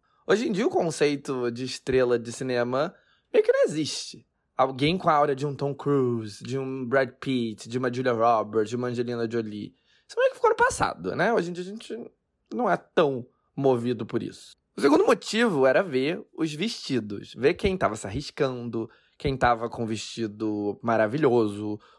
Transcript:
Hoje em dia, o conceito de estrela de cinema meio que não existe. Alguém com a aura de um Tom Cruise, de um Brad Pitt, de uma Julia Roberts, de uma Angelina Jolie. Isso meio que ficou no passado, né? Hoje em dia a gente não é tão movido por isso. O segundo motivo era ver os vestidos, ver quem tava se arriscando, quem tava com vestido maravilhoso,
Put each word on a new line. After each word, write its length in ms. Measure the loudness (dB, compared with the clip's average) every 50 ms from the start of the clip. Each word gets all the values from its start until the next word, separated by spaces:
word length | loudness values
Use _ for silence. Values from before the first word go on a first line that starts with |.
| _ _ _ _ _ 2
Hoje 200 | 2 2 2 0
em 40 |
dia, 160 | 0 2 2 2
o 20 |
conceito 800 | 2 2 0 0 0 2 2 2 2 0 -4 -4 -4 -2 -2 -2
de 140 | -2 -4 -6
estrela 560 | -8 -8 -8 -4 0 2 4 4 4 2 0
de 120 | 0 -4
cinema 640 | -8 -6 -4 -2 0 0 0 0 0 -2 -2 -2 -4 _ _ _ _ _ _ _ 2
meio 100 | 4 4
que 80 | 4
não 120 | 4 4 4
existe. 640 | 2 2 -2 -4 -4 -4 -8 -10 -12 -14 -18 -20 _ _ _ _ _ _
Alguém 420 | 0 0 2 2 0 0 2 2 2
com 120 | 2 2
a 40 | 4
aura 220 | 4 4 2 2
de 100 | -2 -2
um 100 | -6 -4
Tom 180 | -4 -4 -4 -4
Cruise, 720 | -4 -2 0 2 2 2 2 0 -2 -4 -8 -12 -12 -10
de 160 | -8 -6 -6
um 260 | -6 -6 -6 -6 -4
Brad 240 | 0 2 2 2 0 -4 -8
Pitt, 480 | -6 -2 -2 -2 -2 -4 -6 -10 -10 -6
de 100 | -6 -4
uma 140 | -2 -2
Julia 220 | -2 -2 0 0 2
Roberts, 560 | 4 4 4 4 4 2 0 0 0 0 0
de 60 | -2
uma 140 | -4 -4 -4
Angelina 400 | -4 -4 -4 -4 -4 -4 -4 -2
Jolie. 440 | -2 -4 -4 -6 -8 -10 -12 -12 -16 _ _ _ _ _ _ -8
Isso 100 | -2 0
meio 120 | 0 0
que 60 | 2
ficou 140 | 2 2 2
no 80 | 4 4
passado, 580 | 2 2 2 0 -2 -2 -4 -4 -6 -4 -2
né? 180 | 0 2 2 2
Hoje 160 | 0 0 -2
em 40 | -6
dia 100 | -8 -10
a 40 | -10
gente 440 | -12 -14 -14 -12 -12 -12 -12 -14 _ _ _ _ _ _ _ -10 -6
não 160 | -2 0 0
é 80 | 0 0
tão 480 | -2 _ 2 2 2 4 2 -2 -6 -10 _ _ _ _ -4
movido 500 | 2 4 4 4 4 2 -2 -2 -4 -4
por 160 | -4 -4 -4
isso. 340 | -6 -6 -12 -14 -20 -20 -20 _ _ _ _ 2
O 40 |
segundo 240 | 4 6 6 6 6
motivo 600 | 4 2 2 0 -2 0 2 2 2 4 4 4
era 160 | 4 4 4
ver 400 | 2 2 0 0 0 0 -2 -4 -8 _ _
os 200 | -4 -4 -4 -4
vestidos, 800 | -4 -6 -6 -6 -8 -6 -4 -2 -2 -2 -4 -8 -10 -12 -14 -6
ver 200 | 0 2 2 2
quem 240 | 2 -2 -2 -2 0
tava 180 | -2 -2 -2
se 100 | -4 -8
arriscando, 840 | -8 -8 -8 -8 -8 -4 -2 -2 -2 -2 -4 -8 -6 -4 -6 -6 -6 _ _ _ _ _ -6
quem 200 | -4 -4 -2 2
tava 320 | 2 2 2 2 -2 -6
com 160 | -6 -4 -4
vestido 920 | -4 -4 -6 -8 -10 -8 -6 -6 -6 -4 -4 -4 -2 -2 -2 -2 -4 -4 -4
maravilhoso, 1000 | -2 0 2 2 2 2 2 2 2 4 4 4 2 2 0 -6 -6 -8 -8 -10 _ _ _